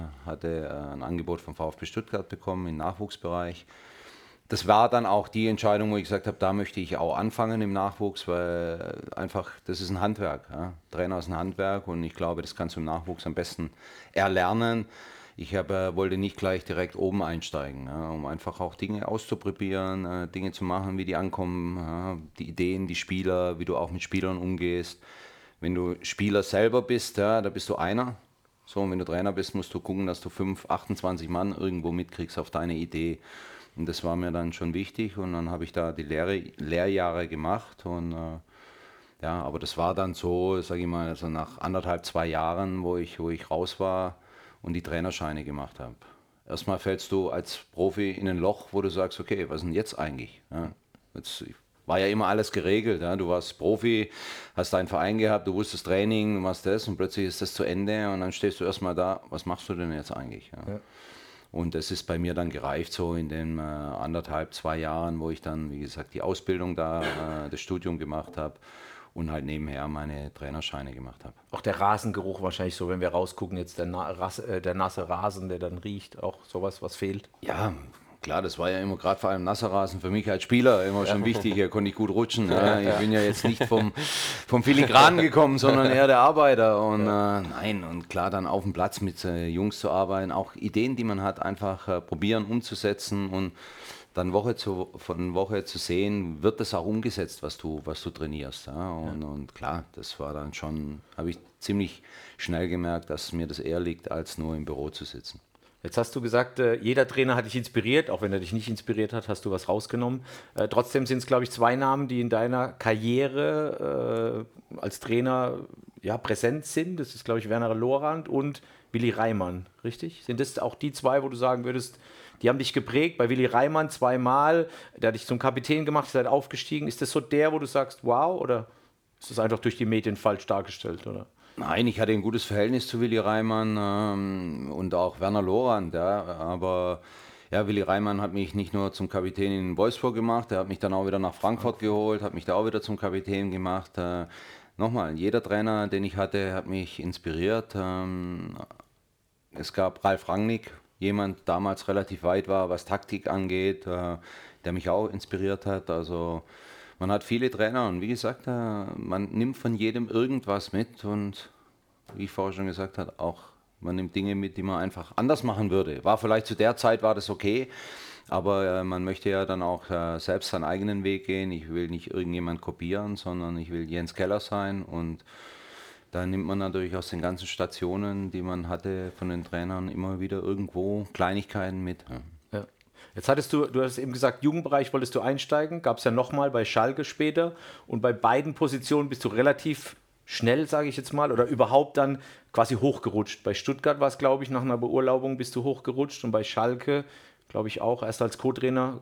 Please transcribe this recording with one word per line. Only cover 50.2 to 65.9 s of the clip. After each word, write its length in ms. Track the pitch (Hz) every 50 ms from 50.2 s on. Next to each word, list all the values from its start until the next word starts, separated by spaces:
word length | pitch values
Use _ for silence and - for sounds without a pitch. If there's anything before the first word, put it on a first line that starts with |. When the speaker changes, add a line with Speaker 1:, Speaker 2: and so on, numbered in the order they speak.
| - 107 - - _ -
Speaker 1:
Ja, 200 | 73 82 82 80 - _ _ _ _ - _ _ -
jetzt, 280 | - - - - -
ich 140 | - - - _ _ _ _ _ -
war 140 | - 85 95
ja 80 | 95
immer 200 | 101 104 107 104
alles 240 | 92 101 110 107 -
geregelt, 500 | - 98 78 92 101 113 104 117 98 80
ja. 140 | 87 85 92
Du 140 | 95 92 85
warst 280 | 90 87 85 - - -
Profi, 520 | 76 95 110 107 117 120 113 107 104 - - - - - - - - - -
hast 160 | 90 92 - -
deinen 140 | 92 92 -
Verein 300 | 98 76 87 101 107 110
gehabt, 280 | 110 107 104 101 -
du 60 | 95 90
wusstest 320 | 101 104 - - 82 -
Training, 500 | 82 92 98 104 107 110 107 107 107 104
du 60 | 95
machst 240 | 92 92 90 - -
das 240 | 95 101 110 - 110
und 80 | 92
plötzlich 300 | - 95 92 - 101 95
ist 140 | 90 - -
das 120 | 98 92 -
zu 100 | - -
Ende 480 | - 90 95 101 104 107 110 107 101
und 80 | 98 92
dann 140 | 90 90 -
stehst 260 | - - 101 87 -
du 60 | 90
erstmal 300 | 95 92 - 95 90 87
da, 260 | 87 90 92 95 - - -
"Was 160 | - 82 -
machst 240 | 92 85 - - -
du 60 | 92
denn 180 | 87 87 82 78
jetzt 180 | 76 71 -
eigentlich?" 400 | - - - - 57 - - -
Ja. 220 | - - - - 101
Speaker 2:
Ja. 60 | 104 - - - - - - - - - - - - - _
Speaker 1:
Und 220 | - 85 85 82 80
das 160 | 78 - -
ist 140 | 92 - -
bei 160 | - 85 85
mir 160 | 85 87 85
dann 160 | 85 87 82
gereift, 420 | 73 71 62 71 71 80 82 - -
so 220 | - 87 85 85
in 120 | 85 80
den, 300 | 73 78 80 80 80 80
äh, 40 | 78
anderthalb, 920 | 76 76 76 73 73 71 64 50 53 78 82 85 80 - 76 78 80 - -
zwei 240 | - - 80 80
Jahren, 420 | 80 78 78 78 82 85 85 82 80
wo 120 | 80 80
ich 100 | 78 -
dann, 300 | - 82 78 78 78 73
wie 80 | 71 71
gesagt, 340 | 73 -